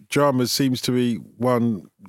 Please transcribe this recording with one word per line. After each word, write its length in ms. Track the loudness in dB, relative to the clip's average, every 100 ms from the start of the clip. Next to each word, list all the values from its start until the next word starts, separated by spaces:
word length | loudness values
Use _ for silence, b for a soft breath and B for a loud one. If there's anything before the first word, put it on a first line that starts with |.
| -4
drama 380 | 2 2 2 0
seems 340 | 0 0 -2
to 120 | -2
be 240 | 0 0 -2
one 760 | -8 -4 0 0 0 -2 -8 _